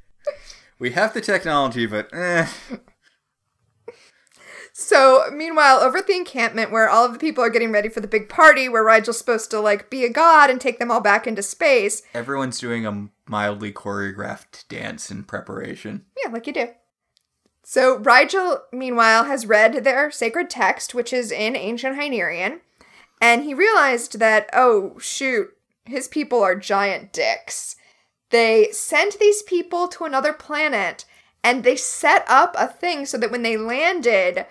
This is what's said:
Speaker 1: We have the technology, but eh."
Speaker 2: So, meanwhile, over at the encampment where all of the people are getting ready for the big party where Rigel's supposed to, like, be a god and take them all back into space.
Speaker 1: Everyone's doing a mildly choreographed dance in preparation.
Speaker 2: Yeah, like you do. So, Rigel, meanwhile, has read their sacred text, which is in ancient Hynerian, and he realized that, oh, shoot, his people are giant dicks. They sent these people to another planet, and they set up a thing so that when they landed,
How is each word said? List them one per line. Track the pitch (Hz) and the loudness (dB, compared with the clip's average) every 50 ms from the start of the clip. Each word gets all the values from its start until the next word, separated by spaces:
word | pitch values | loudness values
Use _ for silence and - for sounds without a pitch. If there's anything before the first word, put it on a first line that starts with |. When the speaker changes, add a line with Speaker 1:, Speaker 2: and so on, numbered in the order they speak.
| - _ _ _ _ - - - - - - - _ _ _ _ | -20 _ _ _ _ -12 -12 -12 -20 -20 -20 -20 _ _ _ _
Speaker 1:
We | 123 123 120 | -10 -6 -2
have | 175 202 214 - | 0 -2 0 -2
the | 240 | -6
technology, | - - 202 180 - 165 151 147 139 131 117 123 117 | -4 -2 -2 -2 -2 -2 0 0 0 0 -2 -2 -4
but | 107 107 107 107 - - | -2 -4 -6 -6 -8 -10
eh." | 156 180 180 175 170 165 - - - - - 254 - _ _ _ _ _ _ _ _ _ _ _ _ _ _ _ _ _ _ _ _ _ - - _ _ _ _ _ _ _ _ _ _ - - - - - _ | -8 -4 -2 0 0 -2 -2 -6 -14 -16 -16 -16 -16 _ _ _ _ _ _ _ _ _ _ _ _ _ _ _ _ _ _ _ _ _ -20 -20 _ _ _ _ _ _ _ _ _ _ -20 -20 -20 -20 -20 _
Speaker 2:
So, | - - - 370 285 269 262 262 262 - - - | -14 -2 2 4 6 8 8 6 6 4 2 -4
meanwhile, | 294 311 330 330 311 302 277 262 247 | -8 -8 -4 0 4 6 6 6 6
over | 254 254 - 359 | 4 2 0 -2
at | 392 | -2
the | - 392 | -2 -2
encampment | 370 349 - - 269 233 226 - 220 226 - | -2 -2 -8 -6 -4 -4 -4 -2 -4 -4 -2
where | 208 226 220 - | 0 0 2 4
all | 185 226 240 | 4 4 4
of | 247 233 | 2 0
the | 233 | -4
people | - 320 302 262 247 | -6 -6 -2 0 -2
are | 233 | 0
getting | 220 233 233 226 | 0 -2 -4 0
ready | 220 208 202 220 | -2 -2 -2 -2
for | 220 240 | -8 -10
the | 208 - | -10 -4
big | - 214 208 - | -4 -4 -4 -4
party | - - 320 311 294 269 262 254 | 2 6 8 8 8 6 2 0
where | 233 226 220 | 0 2 4
Rigel's | 220 226 220 220 233 226 - | 6 4 4 4 0 -6 -6
supposed | - - 240 220 226 - | -2 -2 -2 -2 -2 -4
to, | - 214 | -6 -2
like, | 214 214 202 208 - _ | 0 0 0 0 -4 _
be | - 269 254 | -6 -4 -4
a | 240 | -2
god | 233 285 320 339 330 302 285 277 | 0 4 6 6 8 8 6 6
and | 254 254 | 4 0
take | - 269 233 - | -2 -4 -4 -4
them | 254 240 | -4 -2
all | 233 240 | -2 0
back | 202 208 202 220 220 | 2 2 2 2 0
into | 247 220 196 202 | -4 -6 -6 -8
space. | - - - 339 302 269 240 196 208 202 - - _ _ | -10 -8 -2 2 2 4 4 2 0 -4 -6 -12 _ _
Speaker 1:
Everyone's | 120 117 127 139 135 135 127 117 - | -10 -8 -6 -6 -4 -4 -6 -6 -8
doing | - 120 117 117 113 | -6 -6 -6 -4 -4
a | 107 101 101 101 104 _ _ _ | -6 -6 -8 -10 -14 _ _ _
mildly | - 107 104 104 104 104 101 107 104 98 | -8 -6 -4 -2 -4 -4 -6 -10 -12 -12
choreographed | - - 101 98 101 101 98 98 101 101 - 113 - - _ _ - - _ | -10 -10 -8 -8 -6 -6 -8 -8 -8 -10 -10 -10 -12 -14 _ _ -20 -20 _
dance | - - 113 110 113 113 - - | -14 -12 -12 -12 -12 -12 -14 -14
in | 101 - 101 | -14 -14 -14
preparation. | - - 101 - - - - - - - - - 107 - 208 - _ _ 523 554 | -12 -12 -12 -10 -10 -12 -12 -12 -12 -14 -14 -14 -14 -14 -14 -16 _ _ -10 -10
Speaker 2:
Yeah, | 370 | -8
like | 226 226 233 | -8 -10 -10
you | 294 285 | -8 -6
do. | 330 240 240 240 _ _ _ _ _ _ _ _ _ _ _ _ _ _ _ _ _ _ | -6 -6 -6 -8 _ _ _ _ _ _ _ _ _ _ _ _ _ _ _ _ _ _
So, | - - - 262 262 262 208 | -4 0 2 4 4 2 2
Rigel, | 214 - 233 247 294 - - 381 370 359 311 - - _ - | 2 4 6 6 6 4 0 -2 -2 -2 -4 -4 -6 _ -12
meanwhile, | 254 262 254 247 233 226 226 220 226 233 | -10 -8 -4 0 2 4 4 4 4 2
has | 285 277 262 226 | 0 -2 -6 -2
read | 208 226 214 214 220 - 285 208 | 0 2 4 4 4 2 2 0
their | 269 254 262 294 302 | 0 2 2 0 -2
sacred | 294 - 240 233 226 330 349 349 | -2 -4 -6 -4 -2 -4 -6 -6
text, | - 254 220 185 - - - - - | -4 -2 0 0 0 -2 -6 -10 -6
which | 247 233 240 262 | -6 -6 -4 -4
is | 254 240 214 | -4 -4 -4
in | - 147 208 220 262 | -6 -4 -4 -4 -4
ancient | - 151 196 233 233 247 262 269 285 | -4 -6 -6 -8 -6 -6 -6 -6 -6
Hynerian, | 294 294 262 226 175 160 165 170 180 208 294 349 _ _ _ _ _ _ _ _ _ _ _ _ | -6 -6 -4 -2 -2 -4 -4 -4 -6 -6 -6 -8 _ _ _ _ _ _ _ _ _ _ _ _
and | 233 233 233 233 294 | 4 4 4 4 0
he | 302 277 | -6 -2
realized | 262 370 440 440 381 294 269 247 240 240 - - 220 | 2 2 4 4 4 4 4 2 -2 -4 -8 -4 0
that, | 226 226 220 214 208 - - | 2 4 4 2 0 2 2
oh, | - 254 254 233 208 190 190 - - | 4 4 6 4 2 0 -2 -12 -12
shoot, | - - - - 277 262 254 220 190 - _ _ _ _ _ _ _ | -12 -10 -8 -6 -4 -2 -2 -2 -4 -4 _ _ _ _ _ _ _
his | - 247 294 277 - | -10 -10 -10 -10 -6
people | - 311 294 - 247 240 202 | -6 -8 -6 -2 0 0 2
are | 185 180 | 2 0
giant | - 196 - 208 196 202 202 190 - - - _ | -2 -2 -2 0 0 0 0 -4 -6 -10 -12 _
dicks. | - 147 110 113 - - - - - - - - - _ _ _ _ _ _ _ _ _ _ | -4 -2 -2 -2 -4 -6 -12 -12 -12 -12 -12 -16 -18 _ _ _ _ _ _ _ _ _ _
They | - 233 233 226 220 226 214 214 - | 2 2 4 4 4 4 4 4 2
sent | - - - 330 294 330 415 415 - | -8 -8 -2 0 0 0 0 -2 2
these | 415 415 415 415 - | 2 2 2 2 -2
people | - 370 349 320 - - 339 359 349 | -4 -4 -4 -4 -4 -4 -4 -4 -4
to | - - 339 | -6 -8 -8
another | 311 277 269 269 294 302 | -4 -2 -2 -2 -2 -4
planet, | 302 - - 302 294 311 302 269 240 196 170 - - - _ _ _ _ _ _ _ _ | -4 -10 -8 -4 -4 -2 -2 -2 -2 -4 -4 -6 -10 -18 _ _ _ _ _ _ _ _
and | 226 247 262 214 | 0 0 2 2
they | 247 277 | 0 0
set | 277 - - - - - 285 320 370 - - | 0 -4 -8 -8 -2 2 4 4 4 4 4
up | 240 269 320 349 349 - | 4 4 4 4 2 -2
a | - | -4
thing | 254 - _ - 359 349 294 277 | -4 -4 _ -4 -4 -4 -4 -6
so | 277 - 233 | -8 -6 -4
that | 220 226 | -4 -4
when | 226 247 233 | -4 -4 -4
they | 233 226 214 | -2 -4 -4
landed, | 220 226 240 262 311 349 381 359 247 240 226 196 185 180 175 185 - - | -4 -4 -4 -2 -2 -2 -2 0 0 2 2 2 2 2 -2 -4 -8 -10